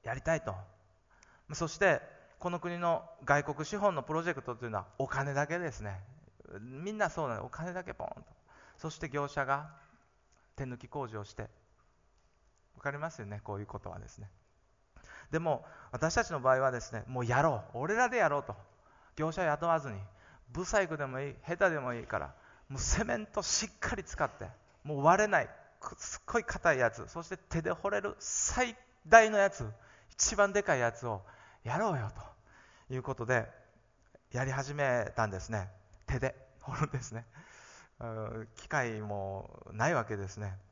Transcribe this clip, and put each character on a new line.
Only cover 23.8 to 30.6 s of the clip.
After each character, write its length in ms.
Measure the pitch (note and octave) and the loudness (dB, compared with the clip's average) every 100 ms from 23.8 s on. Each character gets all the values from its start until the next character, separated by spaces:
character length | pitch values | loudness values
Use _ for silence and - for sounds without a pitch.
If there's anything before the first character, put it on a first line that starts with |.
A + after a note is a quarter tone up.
| - A#3 | -4 -4
り 80 | |
使 200 | - - | -6 -2
っ 60 | C#3+ | -2
て、 180 | - G2 - _ _ | -2 -14 -14 _ _
も 140 | C#3+ D3 | -6 4
う 60 | |
割 200 | D3 F#3+ | 8 8
れ 40 | G#3+ | 6
な 140 | F#3 | 4
い、 80 | A#2+ - - _ | 2 -8 -20 _
く-、 140 | - - | -14 -12
す 200 | - - | -12 -12
っ 20 | - | -2
ご 120 | A#3 | -2
い 40 | |
硬 320 | A3 - E3+ C3+ | -2 0 2 6
い 40 | |
や 120 | A#2+ | 4
つ、 160 | - - | 2 -10
そ 160 | E3+ | -10
し 60 | E3+ | -8
て 60 | F#3 | -10
手 260 | _ E3 | _ -2
で 100 | E3 | -2
掘 180 | E3+ G3 | -2 -2
れ 100 | G3+ | -2
る 160 | G3+ - | -4 -8
最 580 | - - - - B3 A3+ - _ D#3 | -6 -2 -2 0 0 -2 -20 _ 12
大 220 | A3+ A3 | 12 12
の 60 | G#3+ | 6
や 120 | G3 | 4
つ、 180 | - A2 A2 - - - | 2 -8 -10 -20 -20 -20
一 240 | - - G#3+ | 0 0 4
番 180 | G3+ | 4
で 100 | G3 | 4